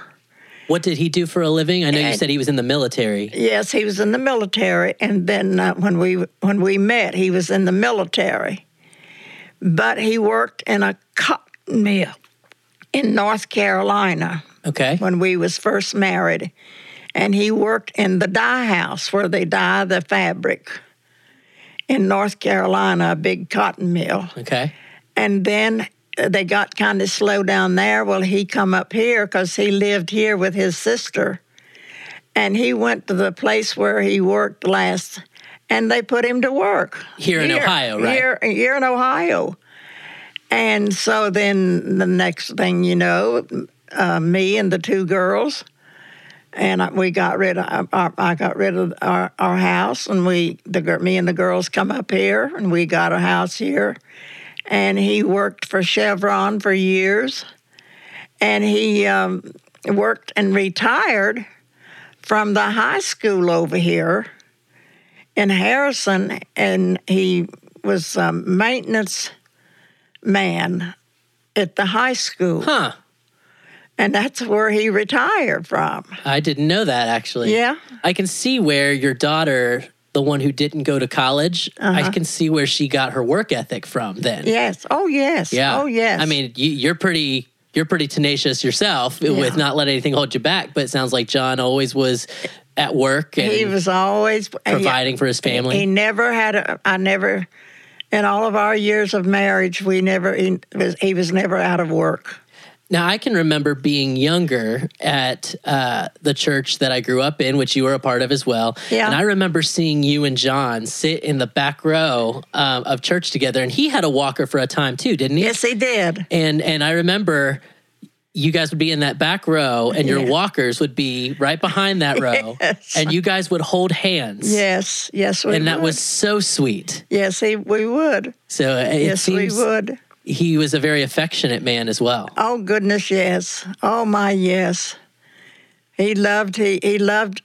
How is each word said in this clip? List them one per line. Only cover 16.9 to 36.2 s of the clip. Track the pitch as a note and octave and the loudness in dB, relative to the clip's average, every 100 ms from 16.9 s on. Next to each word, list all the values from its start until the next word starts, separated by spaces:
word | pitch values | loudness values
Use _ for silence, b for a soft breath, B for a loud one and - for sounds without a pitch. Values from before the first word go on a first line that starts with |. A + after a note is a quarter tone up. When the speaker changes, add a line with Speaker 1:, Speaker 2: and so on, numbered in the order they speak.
| B B - | B B -2
Speaker 2:
And | G3+ | 0
he | G3+ G#3+ | 2 2
worked | A3 G#3 A3 - - | 2 0 0 -4 -2
in | G3 F#3 | 0 2
the | G3 | 2
dye | G3+ A#3 B3+ A#3+ | 0 0 0 0
house | F3+ D3+ F3 - | 0 -2 -6 -4
where | G3 F#3+ | -2 0
they | F#3 F3+ | 0 0
dye | F#3+ F3+ F#3+ F#3+ | 0 2 0 0
the | F#3 | -2
fabric | - G3 F3 - - - - - - B B B B B B B B B B | 0 0 0 -2 -2 -4 -6 -16 -18 B B B B B B B B B B
in | C4+ F#3+ | 0 2
North | G3 G#3 - | 2 0 -2
Carolina, | G#3 G3 F#3 F#3+ G3 E3+ E3+ | -2 0 2 2 2 2 0
a | E3+ | 0
big | F#3+ F#3 F3 | -2 -4 -4
cotton | - G3+ - F#3 | -2 -2 0 -2
mill. | F3 - - F3+ - | 0 0 -4 -6 -12
Speaker 1:
Okay. | A#2 B2 C#3+ B B B B - | -4 -2 -2 B B B B -2
Speaker 2:
And | G#3+ G3 | 0 2
then | F#3+ G#3 A3 A3 G#3+ _ _ - | 2 2 0 -2 -6 _ _ -2
they | G#3 G3 | 0 0
got | F3+ G3+ G3 - | 0 0 -2 -2
kinda | G#3 G3+ F#3+ | 0 0 -2
slow | - G#3 G3+ | 0 2 2
down | G3 G3 F#3 F3+ | 2 2 2 2
there. | G3+ G#3+ G#3 | 2 2 2
Well, | F#3+ | 0
he | F#3 G3 G3 | 2 0 0
come | - F#3+ F#3 | 0 2 0
up | - | 0
here | A3 A#3 A#3 G#3 | 0 2 2 0
'cause | G3 F#3 - | 0 -2 0
he | G#3 | 2
lived | G3+ G3+ G3+ E3+ | 2 2 0 -2
here | G#3+ G#3+ G#3 | 0 0 2
with | F#3+ | 0
his | F#3 F#3+ E3 | 0 -2 0
sister. | A3 A#3 - - - G3 _ B B B B B B B B - | -2 -2 -2 -4 -2 -4 _ B B B B B B B B -2
And | G3+ G3+ | 0 2
he | A#3+ A#3+ | 2 2
went | A#3 A3+ - | 0 -2 -2
to | F#3 | 0
the | G3 | 0
place | F3 - A3 A3 - | 0 0 0 -2 -2
where | G3+ G#3 | 0 2
he | G3 G3+ | 2 2
worked | F#3 G#3 G3+ G3+ - | 2 2 0 -2 0
last, | F#3+ F#3 F#3 - - B B B B - | 0 0 -2 -6 -14 B B B B -4
and | A3+ A3+ | 0 2
they | A#3+ | 0
put | G#3+ A#3+ | 0 -2